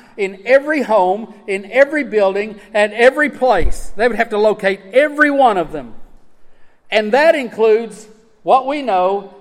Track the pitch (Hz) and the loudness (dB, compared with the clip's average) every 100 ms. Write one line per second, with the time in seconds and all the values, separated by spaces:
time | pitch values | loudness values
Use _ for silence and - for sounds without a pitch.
0 | - - 196 190 233 277 294 302 214 214 | -16 -8 -8 -6 0 0 0 -4 0 0
1 | 185 202 226 - - 196 202 247 285 302 | 0 -2 -8 -14 -10 -8 -2 0 2 0
2 | 233 208 190 196 220 - - 214 208 214 | -4 0 0 -2 -6 -12 -6 -2 0 2
3 | 247 294 294 - 254 196 - - - 202 | 2 4 -2 0 0 2 2 2 -2 -2
4 | 240 220 226 208 214 214 190 196 196 240 | 0 0 -4 0 0 0 -2 -4 -2 0
5 | 302 294 294 277 254 190 147 147 120 - | 0 2 2 4 2 2 -4 -8 -12 -14
6 | - - - - - - - _ - 208 | -16 -20 -20 -20 -20 -20 -20 _ -4 -2
7 | 214 254 320 320 262 - 220 214 233 - | 2 2 4 2 -2 0 2 2 -2 -14
8 | - _ _ _ 165 254 262 294 254 185 | -20 _ _ _ 0 2 0 -6 -2 0
9 | 185 202 196 - | 0 -2 -8 -20